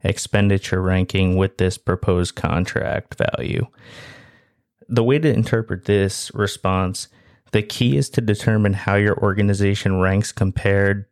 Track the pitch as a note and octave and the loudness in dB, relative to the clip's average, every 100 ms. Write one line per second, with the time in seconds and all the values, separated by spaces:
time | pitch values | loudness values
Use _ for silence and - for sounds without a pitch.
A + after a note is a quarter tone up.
0 | F#2+ F#2+ - G#2+ G2+ G2 - F#2 F#2 F#2 | -2 -4 -2 2 2 2 0 -2 0 0
1 | F#2 F#2+ F#2 F#2 F#2+ - F#2 - - F#2 | 0 2 2 2 0 0 -2 -2 -4 -2
2 | - F2+ F2 - E2 D#2 F2+ - - C#2 | 0 0 0 -4 -4 -2 -2 -4 -4 -6
3 | - - - - - - - _ - - | -8 -4 -4 -4 -4 -4 -6 _ -20 -20
4 | - - - _ _ _ _ _ - A#2+ | -20 -20 -20 _ _ _ _ _ -4 0
5 | A#2 C#3+ D#3 A#2 A2+ A2+ A2 G2+ - G2+ | 2 2 2 2 2 0 -2 -6 0 2
6 | G2 - - - G2+ - F#2+ F#2 F#2 F#2+ | 2 -2 -10 -4 -4 -2 -2 0 -2 -4
7 | - _ _ _ _ A2 - - B2 C#3 | -12 _ _ _ _ -4 -2 0 2 2
8 | C#3 - A2+ G#2 - G#2+ G#2 G2+ - G2+ | 0 -2 0 0 2 2 2 0 0 2
9 | G#2 - G#2 G2 G2+ G2 G2 G2+ G2+ F#2 | 2 2 0 2 0 2 0 0 0 0
10 | F#2 G2 G2+ - F#2+ - G2+ G2 G2 G2+ | 2 2 -2 -2 -2 0 0 2 2 -2
11 | G2+ | -6